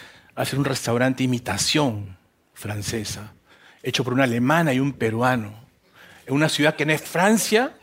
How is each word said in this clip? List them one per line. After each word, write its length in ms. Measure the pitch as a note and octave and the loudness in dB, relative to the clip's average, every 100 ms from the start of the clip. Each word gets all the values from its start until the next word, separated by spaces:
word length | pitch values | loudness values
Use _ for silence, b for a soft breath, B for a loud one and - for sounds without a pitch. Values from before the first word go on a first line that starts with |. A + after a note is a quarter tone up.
| B B B - | B B B -6
hacer 240 | C3 C3+ | -4 -2
un 40 | |
restaurante 600 | C#3 C3+ - A#2 C3 C3 | -2 -2 0 2 2 2
imitación 920 | C3 B2 - G2+ - D#3 C#3+ G#2+ G2+ F#2+ _ _ _ | 0 -2 -4 -4 0 0 0 -2 -8 -14 _ _ _
francesa, 800 | - G#2 G#2+ G2 A#2 G#2 - G#2+ - _ b b b | -14 -10 -8 -6 -6 -6 -10 -14 -20 _ b b b
hecho 220 | C3 B2 | -4 -2
por 80 | B2 | 0
una 100 | B2 | 2
alemana 520 | C3+ A#2 B2+ D#3+ D#3+ | 2 2 2 4 2
y 40 | B2+ | 2
un 140 | C#3 | 0
peruano, 600 | - A2+ A2 B2 B2+ G#2 G#2+ - _ _ B B B | -2 -2 0 0 0 -4 -14 -20 _ _ B B B
en 100 | B | B
una 140 | C3+ D#3 | 0 2
ciudad 280 | - D3 D#3 | 2 2 2
que 100 | D3 | 0
no 60 | |
es 100 | D#3 | -2
Francia, 720 | - D#3+ F#3+ A3 - G#3+ C4+ - | -2 0 4 4 2 0 0 -6